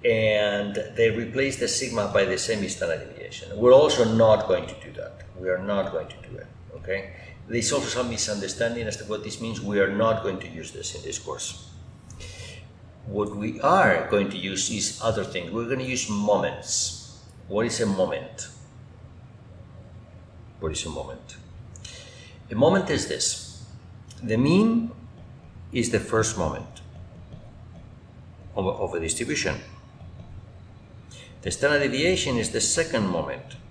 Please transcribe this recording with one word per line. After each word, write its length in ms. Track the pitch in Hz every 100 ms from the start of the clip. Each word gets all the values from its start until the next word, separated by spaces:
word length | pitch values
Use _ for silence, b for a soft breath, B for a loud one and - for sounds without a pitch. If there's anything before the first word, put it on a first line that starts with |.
And 720 | 120 113 110 104 104 101 101 101 - -
they 160 | 113
replace 460 | 113 113 120 139 127
the 100 | 120
sigma 440 | - 127 113 98
by 120 | 101 95
the 120 | 92
semi-standard 720 | - 107 95 - 87 80 -
deviation. 480 | - - - 95 104
We're 160 | 120
also 300 | 131 151 -
not 440 | 110 113 113 107 -
going 200 | 90 73
to 80 | -
do 80 | -
that. 280 | - - - - 92
We 100 | 92
are 100 | 90
not 320 | 98 101 92
going 160 | 82 78
to 80 | - -
do 80 | -
it. 100 | - - - -
Okay? 360 | 85 98 98 B B B -
There's 240 | 117 113
also 160 | 143 143
some 220 | 123 120
misunderstanding 760 | 113 - 104 98 - 117 117 110
as 100 | -
to 80 | 95
what 180 | 107
this 160 | 107 -
means. 220 | 113 110
We 180 | 98 101
are 140 | 98
not 300 | 98 113 110
going 160 | 98 92
to 80 | -
use 240 | 82 -
this 240 | - - 90
in 80 |
this 160 | - -
course. 500 | - 69 - - - - - - - B B B B B B - - - -
What 300 | 101 101 101
we 240 | 104 -
are 460 | 143 185 139 85 -
going 200 | 101 95
to 80 | 92
use 320 | 92 95 -
is 300 | 107 - -
other 220 | 113 107
things. 280 | 90 92 82
We're 180 | 107 117
gonna 140 | 131
use 260 | 131 127 -
moments. 1120 | 104 104 98 - - - - - - - - - - -
What 180 | 101 117
is 160 | -
a 40 | 110
moment? 640 | 95 107 71 - - - - - - - - - - - - - - - - - - - - - - - -
What 120 | 80
is 140 | 76 78
a 40 |
moment? 480 | 71 64 69 - - - - - - B B B B B B -
A 60 | 107
moment 340 | 151 190 185
is 180 | 147 -
this. 580 | - - - - - - - - - - -
The 160 | 117 113
mean 540 | 139 180 226 233 233 - - - - - - - -
is 180 | 123 113
the 100 | 104
first 380 | - 110 107 -
moment 440 | 80 69 - - - - - - - - - - - - - - - - - - - -
of, 120 | 95
of 260 | - 90
a 60 | 87
distribution. 580 | 82 - - 147 95 69 - - - - - - - - - - - - - - - B B B
The 100 | 95
standard 400 | - 143 147 139
deviation 460 | 127 165 185 143 123
is 140 | 214
the 100 | 113
second 460 | - - 165 131 98
moment. 480 | 87 71 65 - - -